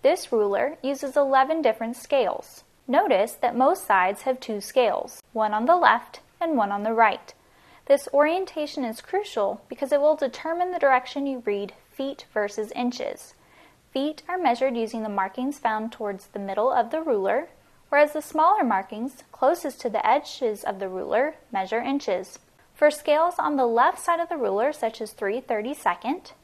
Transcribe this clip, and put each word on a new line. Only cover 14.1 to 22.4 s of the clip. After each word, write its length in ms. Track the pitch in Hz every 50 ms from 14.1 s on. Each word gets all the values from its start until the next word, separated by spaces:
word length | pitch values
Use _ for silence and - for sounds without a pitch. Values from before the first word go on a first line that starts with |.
| 311 - - -
are 80 | 349
measured 400 | 370 359 269 240 240 262 269 247
using 280 | 233 226 214 233 233 220
the 40 | 214
markings 520 | 202 196 190 196 - - 254 277 294 -
found 320 | _ 240 220 220 220 226 -
towards 340 | - 226 208 202 190 -
the 140 | - _ 208
middle 320 | 196 196 190 208 214 254 -
of 180 | - 226 233
the 100 | 302 320
ruler, 480 | 320 320 254 202 190 196 196 254 330 - - _ _ _ _ _ _ _
whereas 240 | - 285 294 294 294
the 80 | 311
smaller 440 | 294 - - 320 311 339 403 427 330
markings 580 | 240 214 190 190 - - 214 233 277 - - - _
closest 500 | - - - 262 339 339 - 294 254 -
to 80 | - 247
the 160 | 202 208 -
edges 600 | - 240 294 285 - - - 269 226 214 202 -
of 160 | - 208 190
the 80 | 196 190
ruler 480 | 185 190 - - - 220 262 302 320 - _ _ -
measure 280 | 196 190 190 - 226
inches. 600 | 240 247 277 285 - - 196 180 185 - - -